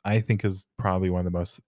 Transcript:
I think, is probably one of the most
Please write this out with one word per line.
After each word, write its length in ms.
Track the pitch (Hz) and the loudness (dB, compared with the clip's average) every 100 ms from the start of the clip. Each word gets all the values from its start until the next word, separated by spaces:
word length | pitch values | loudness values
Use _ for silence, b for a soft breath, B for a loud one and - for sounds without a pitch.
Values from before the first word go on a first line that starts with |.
I 160 | 101 110 | 0 2
think, 240 | 113 107 | 2 0
is 200 | 101 95 - - | 0 -4 -10 -4
probably 320 | 101 92 92 | 0 2 2
one 160 | 90 | 0
of 60 | 90 | 0
the 60 | 87 | -2
most 220 | 90 - | -4 -8